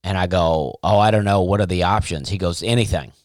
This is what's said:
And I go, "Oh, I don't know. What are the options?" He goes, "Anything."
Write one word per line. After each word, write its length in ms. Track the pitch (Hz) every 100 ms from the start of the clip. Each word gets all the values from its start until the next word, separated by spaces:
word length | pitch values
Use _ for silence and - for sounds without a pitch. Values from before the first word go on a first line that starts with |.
And 140 | 101 95
I 100 | 90
go, 520 | 90 82 80 67 -
"Oh, 160 | 87 101
I 120 | 107
don't 160 | 107 101
know. 160 | 101
What 180 | 90 101
are 60 | 92
the 160 | 90
options?" 480 | 87 107 - 80 69
He 80 | 95
goes, 240 | 90 85
"Anything." 500 | 92 120 101 85 69 _